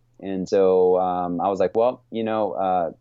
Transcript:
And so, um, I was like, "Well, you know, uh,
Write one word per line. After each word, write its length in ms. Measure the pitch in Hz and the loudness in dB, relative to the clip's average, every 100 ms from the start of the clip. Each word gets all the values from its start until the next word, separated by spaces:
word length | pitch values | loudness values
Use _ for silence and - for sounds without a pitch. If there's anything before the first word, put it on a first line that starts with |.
| _ _ | _ _
And 300 | 95 95 90 | -8 -8 -2
so, 500 | 101 95 92 92 92 | 2 4 4 4 2
um, 400 | 92 90 87 87 | 0 -2 -4 -2
I 80 | 95 | -2
was 120 | 95 | 0
like, 180 | 92 110 | 0 2
"Well, 260 | 120 127 _ | 0 -2 _
you 120 | 110 | -6
know, 300 | 110 110 104 | -4 -2 -4
uh, 380 | - 95 92 82 - | -2 -2 -2 -2 -6